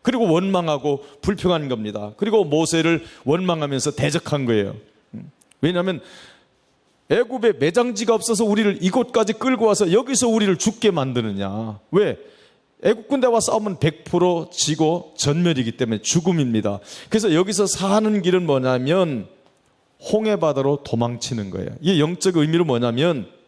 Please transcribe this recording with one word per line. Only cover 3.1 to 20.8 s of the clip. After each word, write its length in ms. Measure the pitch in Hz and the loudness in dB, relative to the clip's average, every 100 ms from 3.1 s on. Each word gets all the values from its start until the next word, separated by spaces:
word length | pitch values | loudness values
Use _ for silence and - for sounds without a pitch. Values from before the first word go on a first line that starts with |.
| - | -8
원망하면서 680 | 127 165 180 165 147 135 147 | -2 0 0 -2 -2 -4 -4
대적한 540 | - 147 160 - 147 127 | -2 -2 -2 -4 -4 0
거예요. 300 | 110 98 110 - _ _ 107 - _ _ _ | 0 0 -8 -20 _ _ -18 -18 _ _ _
왜냐하면 400 | 151 175 185 160 - - - _ _ _ _ _ _ _ _ | -2 0 -2 -6 -10 -20 -20 _ _ _ _ _ _ _ _
"애굽에 440 | 233 247 247 226 | 0 0 0 0
매장지가 600 | 156 151 175 240 202 226 | 2 0 2 0 -2 0
없어서 300 | 220 220 208 220 | 0 0 0 2
우리를 340 | 208 208 185 | 2 2 2
이곳까지 520 | 180 247 233 233 214 | 0 0 0 0 0
끌고 320 | 220 247 247 220 | 0 0 2 2
와서 260 | 202 185 | 2 2
여기서 360 | 202 262 254 240 | 2 2 0 2
우리를 300 | 226 202 180 | 2 2 2
죽게 340 | 220 208 214 | 0 2 0
만드느냐." 880 | 170 135 120 110 98 98 104 110 104 _ | 0 -2 -2 -4 -4 -6 -6 -8 -12 _
왜? 260 | 175 185 107 - _ _ _ _ _ | 0 0 -2 -14 _ _ _ _ _
애국 240 | 180 226 - | -2 -2 -2
군대와 320 | 277 247 233 | 0 2 2
싸우면 400 | - 226 208 175 | 0 -2 -2 -2
백 240 | 165 - | -2 -2
프로 460 | - 175 180 170 156 | -4 2 2 0 -4
지고 640 | - - 156 156 175 - - | -6 -4 2 2 0 -6 -4
전멸이기 600 | 143 151 175 139 117 - | -2 2 2 0 -2 -2
때문에 240 | 120 107 | -2 -2
죽음입니다. 800 | - 170 170 170 131 113 104 98 - - - | 0 0 0 0 2 0 -2 -6 -12 -20 -2
그래서 240 | 220 208 | 0 2
여기서 320 | 156 190 185 196 | 2 2 0 -2
사는 560 | - 196 208 214 208 | -2 0 2 2 2
길은 240 | 175 185 170 | 2 2 2
뭐냐면 840 | 135 127 127 131 180 170 123 92 _ _ _ _ _ _ _ - | 0 2 0 2 2 0 -2 -8 _ _ _ _ _ _ _ -4
홍해 240 | 214 220 202 | 0 0 0
바다로 480 | 160 135 135 143 | 0 2 0 0